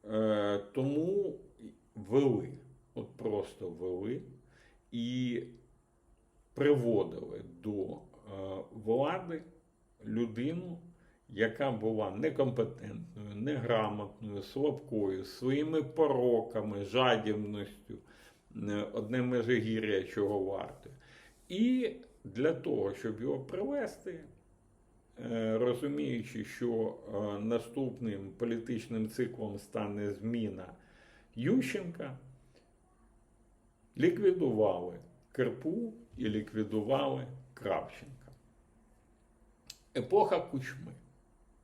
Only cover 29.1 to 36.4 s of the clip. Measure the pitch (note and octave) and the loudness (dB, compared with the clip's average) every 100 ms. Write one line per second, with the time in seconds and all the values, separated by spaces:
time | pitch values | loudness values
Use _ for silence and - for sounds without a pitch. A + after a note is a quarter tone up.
29.1 | - B2 - G#2+ G#2 - A2 G#2 G#2 G#2 | -2 -4 -2 -6 -6 -6 -4 -4 -2 -4
30.1 | G2+ A2 A#2 G#2+ F#2 F2+ - - - - | -4 -2 -2 -2 -4 -12 -16 -20 -20 -20
31.1 | - - A#2 C3 B3+ - G3+ F3 E3+ C#3+ | -20 -16 -4 2 2 2 -4 -6 -8 -10
32.1 | C3 - - - - _ _ _ _ _ | -10 -18 -20 -20 -20 _ _ _ _ _
33.1 | _ _ _ _ _ _ _ _ - D#3+ | _ _ _ _ _ _ _ _ 2 4
34.1 | - G3+ F3+ C#3+ A2 G#2 F2+ F2 F2 - | 6 4 4 2 4 4 4 -4 -10 -16
35.1 | - _ - A#2 - D#3 G3+ A#3 - - | -20 _ 0 0 0 -4 -2 -4 -8 -18
36.1 | - A2+ G#2+ | -4 0 0